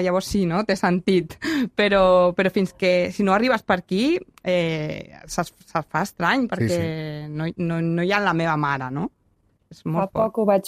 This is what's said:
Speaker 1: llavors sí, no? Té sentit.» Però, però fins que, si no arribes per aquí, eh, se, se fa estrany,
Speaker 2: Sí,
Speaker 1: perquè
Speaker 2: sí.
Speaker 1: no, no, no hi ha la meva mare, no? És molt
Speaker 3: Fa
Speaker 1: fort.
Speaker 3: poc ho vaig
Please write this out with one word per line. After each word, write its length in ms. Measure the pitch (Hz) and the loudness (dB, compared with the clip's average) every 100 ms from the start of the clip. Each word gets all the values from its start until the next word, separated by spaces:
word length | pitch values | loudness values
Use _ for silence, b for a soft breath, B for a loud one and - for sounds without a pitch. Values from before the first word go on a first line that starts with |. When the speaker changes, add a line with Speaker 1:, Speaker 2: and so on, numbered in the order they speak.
Speaker 1:
llavors 240 | 185 180 - | 2 0 -2
sí, 160 | 208 175 | -2 0
no? 160 | 170 | 0
Té 120 | 214 190 | -2 0
sentit.» 560 | 190 180 - 185 160 - 302 302 240 - | 0 0 2 0 0 -6 -4 -2 -2 0
Però, 560 | 208 196 185 185 180 175 | 2 4 6 6 4 2
però 140 | 190 | 0
fins 200 | 208 185 | 0 -2
que, 360 | - 180 180 175 | 0 2 2 0
si 120 | 180 | 0
no 100 | 196 | 2
arribes 300 | 196 247 220 | 2 2 0
per 160 | - 185 | 0 -2
aquí, 380 | - 185 262 339 - _ | 0 0 0 0 -4 _
eh, 760 | 185 180 165 160 151 156 - 71 156 | -2 0 0 -2 -6 -8 -14 -20 -10
se, 180 | - | -6
se 380 | 165 _ _ 165 | -6 _ _ -6
fa 220 | 147 156 196 | -4 -4 -4
estrany, 400 | - 170 254 240 | -2 0 0 -2
Speaker 2:
Sí, 20 | |
Speaker 1:
perquè 220 | 185 117 | -2 0
Speaker 2:
sí. 640 | 175 165 160 156 151 151 | 0 -2 -4 -8 -10 -8
Speaker 1:
no, 160 | 151 160 - | -6 -6 -4
no, 260 | 170 165 | -4 -2
no 240 | 165 170 180 | -2 0 0
hi 80 | |
ha 80 | 202 | 0
la 120 | 196 | 0
meva 200 | 165 165 156 | 0 0 0
mare, 360 | 143 139 127 | -2 -4 -6
no? 180 | 139 190 _ _ _ _ _ _ | -6 -8 _ _ _ _ _ _
És 140 | - 165 | -12 -4
molt 160 | 160 | -2
Speaker 3:
Fa 60 | 196 | -2
Speaker 1:
fort. 60 | - 220 | -2 -2
Speaker 3:
poc 40 | 226 | 0
ho 60 | 208 | 2
vaig 200 | 196 | 0